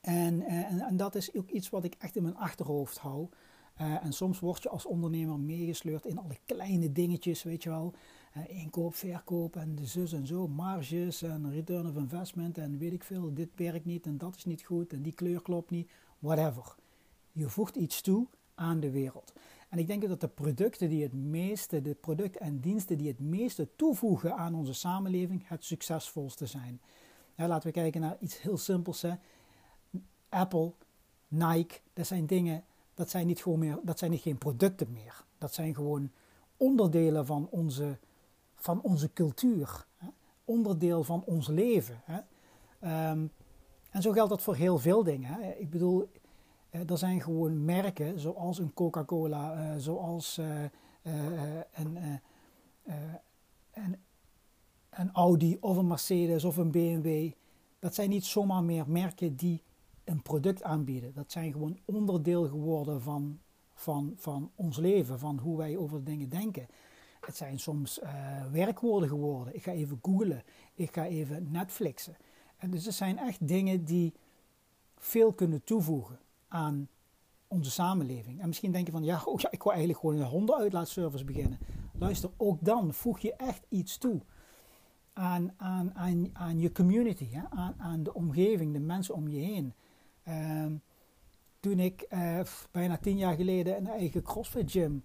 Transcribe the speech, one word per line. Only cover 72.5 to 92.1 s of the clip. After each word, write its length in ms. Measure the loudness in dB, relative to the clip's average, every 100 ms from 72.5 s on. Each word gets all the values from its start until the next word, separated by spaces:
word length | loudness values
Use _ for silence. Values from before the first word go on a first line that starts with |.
| _
En 140 | -4
dus 140 | -4 -4
het 80 |
zijn 240 | -2 -2 0
echt 300 | -2 -2 2
dingen 360 | 2 4 2
die 300 | 2 2 2 0 _ _ _ _ _ _ _ _
veel 380 | 0 6 6
kunnen 300 | 6 2 2
toevoegen 560 | 2 2 4 0 -2 -14 _ _ _
aan 400 | -4 -2 -2 -4 _ _ _ _ _ _
onze 240 | -2 0
samenleving. 720 | 0 2 2 0 -4 -8 -4
En 60 | -4
misschien 240 | -2 0
denk 140 | 0 0
je 60 |
van, 120 | 0
ja, 180 | 0 0 0
oh 140 | 0
ja, 120 | -2
ik 120 | 0
wil 80 | 2
eigenlijk 300 | 2 2 2
gewoon 140 | 2 2
een 120 | 0
hondenuitlaatservice 960 | 2 4 4 4 0 -2 -2 -2 -2 -4
beginnen. 340 | 0 0 -2 -6 -8 -8 -2
Luister, 320 | 0 0 -4 0
ook 280 | 2 4 4
dan 280 | 4 2
voeg 260 | 0 -2 -2
je 160 | -4 -4
echt 300 | -6 -6 -2
iets 280 | -2 -2 -2
toe 240 | 0 0 -4 -20 -20 -20 -20 -20 _ _ _
aan, 400 | -4 0 2 0 -2
aan, 380 | -4 0 -2 -2
aan, 340 | 0 2 0
aan 260 | -2 -2 2
je 120 | 2
community, 580 | 6 6 6 4 0 -6
hè? 120 | -6 -6
Aan, 260 | -4 -4 -4
aan 260 | -4 -2
de 100 | -2
omgeving, 600 | -2 0 4 4 4 2
de 60 | 0
mensen 360 | 0 -2 -2 -4
om 120 | -4
je 120 | -2
heen. 340 | -2 -2 -4 -8 _ _ -20 _
Ehm, 520 | -8 -6 -4 -2 -2 -4 _ _ _ _ -20 _ _ _
toen 200 | 0 4
ik, 220 | 2 0
eh, 380 | -6